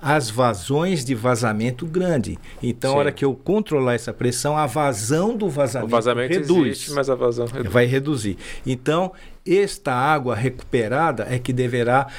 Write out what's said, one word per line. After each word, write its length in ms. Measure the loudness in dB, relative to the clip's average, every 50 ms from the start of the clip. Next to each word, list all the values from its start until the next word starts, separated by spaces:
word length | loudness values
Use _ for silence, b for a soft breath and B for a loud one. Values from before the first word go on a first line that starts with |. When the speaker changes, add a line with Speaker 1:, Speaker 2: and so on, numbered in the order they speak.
Speaker 1:
as 260 | 0 0 2 2 0 0
vazões 720 | 0 2 2 2 2 0 -2 0 0 0 2 0 0 -2
de 120 | -2 -2 -2
vazamento 720 | 0 2 2 2 2 2 0 0 0 -2 -2 -4 -4 -6
grande. 520 | -4 -2 0 0 2 0 0 0 -4 -6 -10 B B B B
Então, 280 | -4 -4 -4 -2 0 0
Speaker 2:
Sim. 60 | 2
Speaker 1:
a 20 | 2
hora 120 | 2 2
que 140 | 0 0 0
eu 80 | 0
controlar 640 | 0 0 0 0 0 0 2 2 2 2 2 2 0
essa 180 | 0 -2 -6
pressão, 420 | -4 0 0 0 0 0 0 0 0
a 120 | 0 0
vazão 680 | 0 0 0 2 2 0 0 0 0 0 2 2 0 0
do 140 | 0 -2 -2
vazamento 380 | 0 0 0 0 0 -2 -2
Speaker 2:
O 100 | 2 2
vazamento 380 | 2 4 2 2 2 0 0 0
Speaker 1:
reduz. 320 | 0 2 4 4 4 4
Speaker 2:
existe, 260 | 2 0 -4 -6 -4
mas 160 | -2 -2 0 0
a 60 | 0
vazão 320 | 2 2 0 0 0 -4
reduz. 260 | -4 -4 -6 -2 2
Speaker 1:
Vai 140 | 2 4 4
reduzir. 500 | 4 2 0 0 -2 -2 -2 -2 -4 -6 -6 B B B B B
Então, 440 | -4 -4 -2 -2 0 0 0 0 -2 B B B B B B B
esta 480 | 2 2 2 2 0 -4 -6 -4 -2 -2
água 400 | 0 2 2 2 0 0 -2 -2
recuperada 920 | 0 -2 -2 -4 -6 -6 -2 0 0 0 0 0 0 0 0 0 -2 -4 -4
é 80 | -4 -4
que 140 | -2 -2
deverá 560 | 0 0 0 0 0 0 2 2 2 2 2 0 B